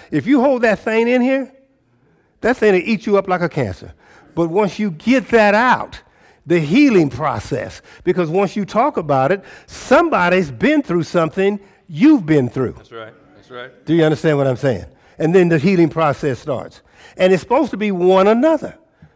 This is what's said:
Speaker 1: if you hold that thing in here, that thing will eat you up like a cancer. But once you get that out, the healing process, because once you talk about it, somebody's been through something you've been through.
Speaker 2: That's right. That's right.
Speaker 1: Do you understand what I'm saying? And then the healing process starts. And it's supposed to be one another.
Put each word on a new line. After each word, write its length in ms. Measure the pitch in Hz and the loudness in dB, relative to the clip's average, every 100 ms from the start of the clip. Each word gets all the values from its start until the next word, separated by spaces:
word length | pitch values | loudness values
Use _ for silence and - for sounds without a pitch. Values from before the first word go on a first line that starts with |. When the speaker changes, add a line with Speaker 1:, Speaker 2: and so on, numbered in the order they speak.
| - | -6
Speaker 1:
if 140 | 151 156 | -4 0
you 140 | 277 | 2
hold 220 | 277 247 | 2 2
that 180 | 226 190 | 0 0
thing 300 | 226 220 233 | -2 -2 0
in 120 | 247 | 0
here, 300 | 247 269 254 _ _ _ _ _ _ _ _ _ | 0 -2 -4 _ _ _ _ _ _ _ _ _
that 160 | 214 254 | -4 0
thing 180 | 214 | 2
will 80 | 208 - | 2 0
eat 200 | 214 - | -4 0
you 120 | 202 | 0
up 100 | 190 | 0
like 140 | 180 | -2
a 80 | 170 | -2
cancer. 440 | 151 110 92 - - _ _ _ | -4 -4 -6 -16 -20 _ _ _
But 140 | - 165 | -4 -2
once 320 | 180 202 - | 0 -2 -2
you 120 | 214 | -6
get 360 | 156 220 262 - | -4 0 0 2
that 260 | 233 208 208 | 2 4 2
out, 480 | 247 156 - - - _ _ _ - | 2 0 -4 -16 -20 _ _ _ -2
the 140 | 175 | -2
healing 500 | 143 226 285 190 147 | 2 4 4 4 2
process, 720 | 123 151 107 - 127 101 - - - 170 | -2 -6 -6 -6 -8 -8 -14 -20 -6 -4
because 240 | 180 165 | -2 -2
once 260 | 180 202 214 | -2 -2 -4
you 80 | |
talk 320 | 190 208 285 254 | -4 -2 -2 -2
about 380 | 151 139 135 | -2 0 0
it, 100 | 196 - - - | -2 -6 -20 -20
somebody's 840 | - - 277 339 220 175 185 156 | -14 2 2 2 0 0 0 -2
been 320 | 117 240 302 | -2 0 0
through 220 | - 175 | 0 -4
something 560 | 156 180 160 190 196 208 - _ - | -2 -2 -2 -2 -2 -2 -8 _ -14
you've 360 | 151 285 285 156 | 0 4 4 2
been 220 | 151 123 | 0 0
through. 280 | 131 113 - | -4 -6 -8
Speaker 2:
That's 160 | - | -18
right. 200 | 117 110 - _ - | -18 -18 -20 _ -20
That's 160 | - | -20
right. 340 | 123 127 - - | -18 -18 -14 -2
Speaker 1:
Do 80 | |
you 120 | 165 156 | 2 2
understand 320 | 147 160 147 | 2 0 0
what 100 | 135 | 0
I'm 80 | 120 | 0
saying? 300 | 139 98 82 _ _ - | -2 -4 -8 _ _ -4
And 160 | 147 185 | 2 2
then 140 | 175 | 4
the 80 | 160 | 2
healing 320 | 160 185 160 | 2 2 2
process 500 | 160 156 131 147 120 | 0 -2 -2 -4 -6
starts. 420 | 156 117 - - _ _ - - | -8 -10 -10 -20 _ _ -18 -2
And 160 | 185 | 2
it's 80 | 190 | 2
supposed 300 | - 262 262 | 0 -2 0
to 60 | 196 | -4
be 140 | 208 | -4
one 360 | 180 180 185 196 | 0 2 4 4
another. 500 | 226 311 311 165 - _ _ - | 2 2 0 -4 -16 _ _ -20